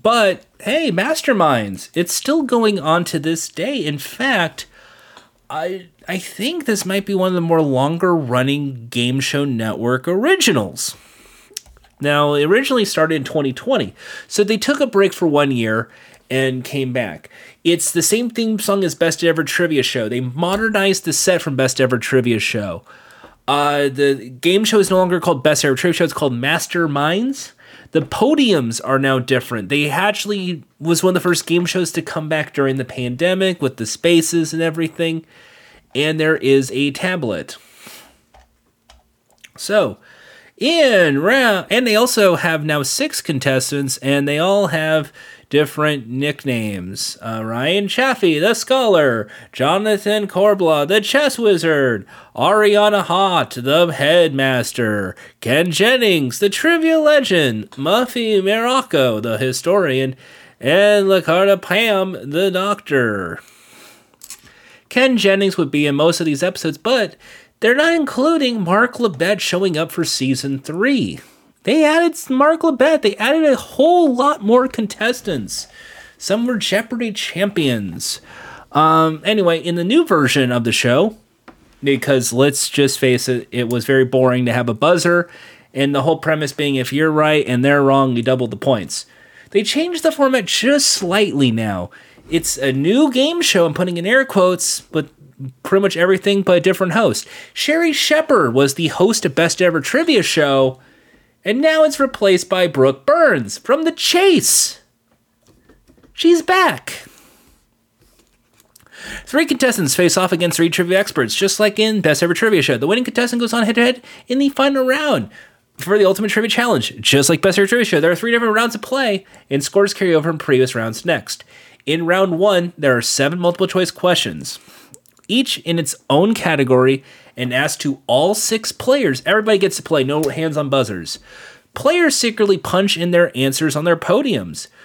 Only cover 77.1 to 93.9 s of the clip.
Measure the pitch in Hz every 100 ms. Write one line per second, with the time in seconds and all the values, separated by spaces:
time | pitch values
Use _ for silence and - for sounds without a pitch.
77.1 | 202 - 170 202 196 143 117 95 82 -
78.1 | - - - - - - 143 156 160 160
79.1 | 156 185 214 175 165 160 170 170 294 330
80.1 | 170 131 143 127 120 117 104 123 131 214
81.1 | 220 _ _ - - _ _ 139 135 -
82.1 | 135 120 120 143 143 - - 135 - 131
83.1 | 127 - 123 - 123 117 123 113 135 127
84.1 | 131 127 123 120 120 120 113 151 175 170
85.1 | 175 170 - - - _ 135 139 143 139
86.1 | 160 156 156 143 - 143 135 123 139 160
87.1 | 151 151 151 - 123 135 143 135 135 135
88.1 | 120 117 131 117 127 139 117 85 - -
89.1 | _ - - - 202 202 285 349 330 320
90.1 | 311 269 262 180 - 233 285 - - 180
91.1 | 196 202 143 131 113 110 95 87 - -
92.1 | - - 165 160 - 135 135 156 247 302
93.1 | 247 285 349 - 190 165 151 180